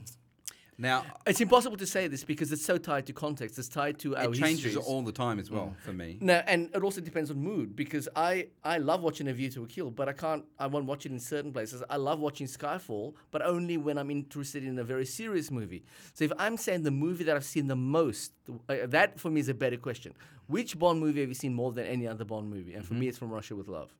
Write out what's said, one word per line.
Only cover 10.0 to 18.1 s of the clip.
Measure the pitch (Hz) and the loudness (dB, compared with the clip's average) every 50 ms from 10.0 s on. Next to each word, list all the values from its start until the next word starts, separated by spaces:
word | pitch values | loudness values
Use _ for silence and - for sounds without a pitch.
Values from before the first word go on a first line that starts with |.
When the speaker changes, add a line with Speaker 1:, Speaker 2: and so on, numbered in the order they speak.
| 139 135 | -2 -2
Speaker 3:
I | 139 | -2
can't, | - 165 160 156 151 147 - _ - | -2 0 0 0 0 -4 -8 _ -4
I | 139 | -4
won't | 139 143 147 139 131 | 0 0 0 0 0
watch | 143 139 - | -4 -4 -6
it | 147 | -8
in | 131 123 | -8 -6
certain | 120 - 151 147 143 147 131 | -6 -4 -2 -2 -2 -2 -2
places. | 127 110 110 123 123 131 - | -4 -4 -4 -4 -8 -6 -2
I | 143 143 | -2 0
love | 135 139 156 156 | 2 2 0 2
watching | 151 147 143 - 147 127 | 0 -2 -2 -2 -8 -8
Skyfall, | - - 151 143 160 185 - - 117 104 107 139 151 - - _ | -8 -6 -4 -4 -4 -4 -6 -6 -4 -4 -4 -6 -8 -12 -14 _
but | - 156 - | -4 0 2
only | 175 175 175 175 175 170 160 | 2 2 2 2 0 0 0
when | 143 151 147 143 | 0 0 0 0
I'm | 139 139 | 0 -2
interested | 147 143 139 139 - 147 139 139 - 147 131 | -2 -2 -4 -4 -6 -8 -6 -6 -6 -6 -4
in | 131 127 127 | -4 -2 -2
a | 117 | -2
very | 113 131 127 131 | -2 0 -2 -2
serious | 127 - - 226 226 208 175 - - | -2 -4 -6 -4 0 0 0 0 0
movie. | 139 120 107 92 90 82 - - - - - - - | -2 -4 -4 -4 -8 -12 -14 -14 -20 -20 -20 -12 -2
So | - 160 | 0 2
if | 151 165 - | 2 2 2
I'm | 190 214 226 220 | 2 0 0 0
saying | - - 185 175 | 0 0 2 2
the | 156 147 | 4 2
movie | 139 135 147 165 185 170 175 | 2 4 2 2 0 0 2
that | 151 151 | 4 4
I've | 143 139 | 2 2
seen | - - 156 143 135 | 0 0 0 2 2
the | 135 | 2
most, | 127 127 131 143 165 165 135 | 0 2 2 4 4 4 4